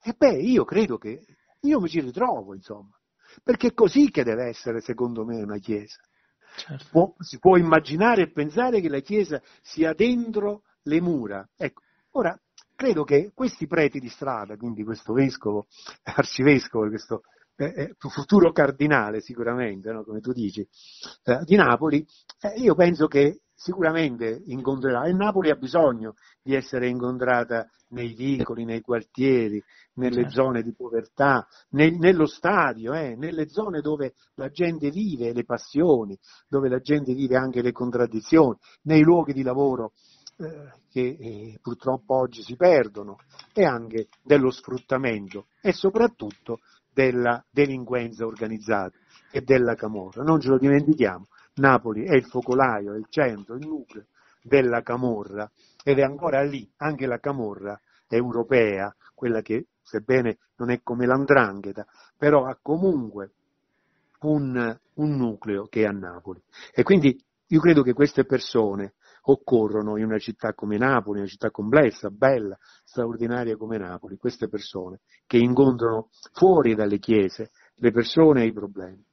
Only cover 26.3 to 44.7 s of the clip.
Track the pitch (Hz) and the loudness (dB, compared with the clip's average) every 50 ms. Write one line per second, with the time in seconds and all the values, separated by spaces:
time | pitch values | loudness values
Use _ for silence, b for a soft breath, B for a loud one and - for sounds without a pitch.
26.3 | b b _ 131 135 135 131 - - 127 123 127 123 123 120 123 127 123 127 123 | b b _ -4 -4 -4 -2 -4 -6 -4 -2 -2 -4 -4 -4 -6 -4 -4 0 0
27.3 | 123 120 120 120 120 117 110 _ _ _ _ _ 120 123 120 117 113 110 127 135 | 0 0 0 -2 -4 -4 -4 _ _ _ _ _ -12 -10 -10 -10 -10 -6 -4 -4
28.3 | 117 123 - - 117 117 117 113 113 113 110 - 120 117 107 _ _ - 131 135 | -2 -2 -4 -6 -6 -8 -8 -8 -8 -8 -4 -4 -4 -4 -4 _ _ -2 2 2
29.3 | 131 123 113 107 104 104 b b b b b b _ - 127 127 120 123 120 135 | 2 2 2 -2 -4 -8 b b b b b b _ -4 -4 -2 -2 -2 -4 -2
30.3 | 135 135 131 131 123 117 110 117 113 _ 127 117 117 113 110 _ _ - 139 143 | 0 0 0 0 0 -4 -6 -6 -10 _ -12 -6 -6 -6 -6 _ _ 0 2 2
31.3 | 135 120 - b b b b b - 139 151 160 165 175 165 180 185 165 156 143 | 2 2 -2 b b b b b 2 4 4 4 4 4 4 4 4 4 2 0
32.3 | - - - 170 208 190 160 135 117 110 113 117 139 165 156 131 113 113 147 160 | 0 -4 -2 0 0 2 0 0 -2 -6 -8 -8 -6 -6 -6 -8 -8 -10 -10 -8
33.3 | 175 160 156 151 - 196 220 208 175 151 143 151 156 143 139 127 _ _ _ _ | -6 -6 -6 -4 -4 -6 -6 -4 -6 -6 -4 -4 -4 -4 -6 -8 _ _ _ _
34.3 | _ - 135 135 139 - 175 170 170 156 143 143 147 190 220 202 156 120 120 117 | _ -12 -12 -12 _ -2 -2 -2 -2 -2 -4 -4 -4 -2 -4 -4 -4 -4 -4 -4
35.3 | 120 120 117 _ 120 117 - - - 139 165 180 147 120 110 98 98 _ b b | -4 -4 -4 _ -6 -8 -8 -4 -2 0 4 4 4 2 2 -6 -12 _ b b
36.3 | b b b _ - 139 135 131 123 127 131 - 147 147 143 131 127 135 139 123 | b b b _ -4 -2 0 0 -2 -2 0 0 -2 0 0 -2 -2 -2 0 0
37.3 | 127 127 131 131 123 123 120 123 120 - 123 123 117 120 123 113 113 110 - - | 0 0 0 0 -4 -2 -2 -2 -2 -4 -8 -4 0 0 -2 0 -2 -8 -2 4
38.3 | 160 160 156 127 107 _ b b b b _ 147 156 156 151 165 175 175 151 139 | 6 6 6 4 2 _ b b b b _ 4 6 6 8 8 6 4 2 -2
39.3 | 139 135 131 127 127 135 143 139 131 123 113 107 _ B B B B B B B | -4 -4 -4 -2 0 0 0 0 0 -2 -6 -10 _ B B B B B B B
40.3 | _ _ 180 156 165 147 147 135 - _ _ _ _ 131 127 123 127 - - 113 | _ _ -14 -14 -14 -16 -20 -20 -20 _ _ _ _ -4 -4 -4 -6 -8 -14 -14
41.3 | 110 104 107 113 107 - _ 123 120 - - 131 131 123 _ _ 131 131 127 123 | -14 -14 -16 -18 -18 -14 _ -12 -12 -6 -4 -4 -4 -4 _ _ 0 0 0 -2
42.3 | 120 113 107 - 123 - 175 180 170 143 120 107 101 104 101 104 98 _ B B | -6 -14 -16 -16 -6 2 4 4 4 4 2 0 _ -14 -14 -14 -16 _ B B
43.3 | B B B B _ 220 190 156 123 117 117 113 110 113 107 _ _ _ _ - | B B B B _ 2 2 2 2 -4 -8 -6 -6 -6 -8 _ _ _ _ 4
44.3 | 147 143 131 131 123 - _ - | 4 4 4 2 -2 -4 _ -10